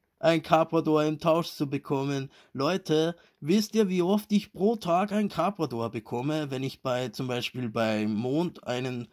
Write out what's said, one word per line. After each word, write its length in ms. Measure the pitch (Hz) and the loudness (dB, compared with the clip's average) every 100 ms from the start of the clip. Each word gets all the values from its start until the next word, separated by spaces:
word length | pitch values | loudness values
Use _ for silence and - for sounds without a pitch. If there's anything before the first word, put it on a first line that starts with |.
| _ - | _ -2
Ein 220 | 160 165 | 2 2
Carpador 640 | 156 160 160 165 156 151 151 | 4 2 4 0 2 2 2
im 120 | 156 | 0
Tausch 340 | 165 160 165 | 0 0 0
zu 180 | - 143 | -4 -4
bekommen. 600 | 139 - 139 139 139 135 - _ | -4 -2 -2 -2 -4 -6 -12 _
Leute, 640 | 127 139 185 - 156 160 170 _ _ | -2 0 0 2 2 2 -2 _ _
wisst 340 | 143 202 214 | 2 2 2
ihr, 140 | 214 202 | 2 2
wie 140 | 185 | 2
oft 280 | 175 208 - | 2 2 2
ich 180 | 208 - | 0 0
pro 240 | - 196 233 | 0 0 0
Tag 380 | 180 170 202 | 0 0 2
ein 160 | 208 208 | 0 0
Carpador 640 | - 170 202 151 120 113 | 0 -2 0 -4 -2 -4
bekomme, 600 | 113 - 120 139 156 147 | -6 -6 -4 -2 -2 -4
wenn 100 | 143 | -4
ich 200 | 135 - | -6 -6
bei, 260 | 135 123 127 | -4 -2 -4
zum 200 | - 131 | -6 -4
Beispiel 420 | 123 117 127 123 | -4 -4 -6 -4
bei 360 | 117 110 107 107 | -2 0 0 0
Mond 600 | 107 123 143 175 - - | 0 0 0 -2 -4 -6
einen 400 | 123 127 123 127 | -4 -4 -6 -10